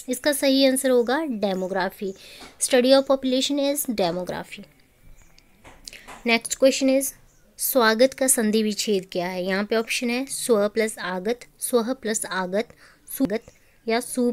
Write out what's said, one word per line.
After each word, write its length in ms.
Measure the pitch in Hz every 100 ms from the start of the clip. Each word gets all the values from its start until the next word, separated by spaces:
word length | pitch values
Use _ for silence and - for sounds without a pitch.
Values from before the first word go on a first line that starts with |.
| -
इसका 240 | 247 302
सही 340 | 285 277 269 269
आंसर 240 | 262 262
होगा 300 | 247 233 277
डेमोग्राफी। 880 | 320 214 202 185 185 190 185 - 190 190 - - - -
Study 300 | - 262 254
of 140 | 269 277
population 540 | 269 262 254 262 285
is 240 | 277 285 - 214
demography। 640 | 175 180 180 160 175 - 196 _ _ _ - - - - _ _ - - - - - - 233
नेक्स्ट 320 | 226 - -
क्वेश्चन 400 | 269 269 262 262
is, 140 | 269 - _ _ _ -
स्वागत 560 | - 262 220 220 262
का 120 | - 262
संधि 360 | 254 214 220
विच्छेद 440 | 214 202 - 196 180
क्या 160 | 185 175
है? 160 | 185
यहाँ 200 | 180 190
पे 120 | 208 226
ऑप्शन 340 | 226 - 240
है 140 | 240 269
स्व 420 | - - 214 202
प्लस 300 | 220 214 220
आगत, 480 | 185 185 190 240 - -
स्वः 320 | - 240 220
प्लस 320 | 262 214 214 -
आगत, 480 | 190 185 196 226 - - _ - -
सुगत 340 | 269 220 - - _ _ 226
या 140 | 226
सु 300 | 247 - 240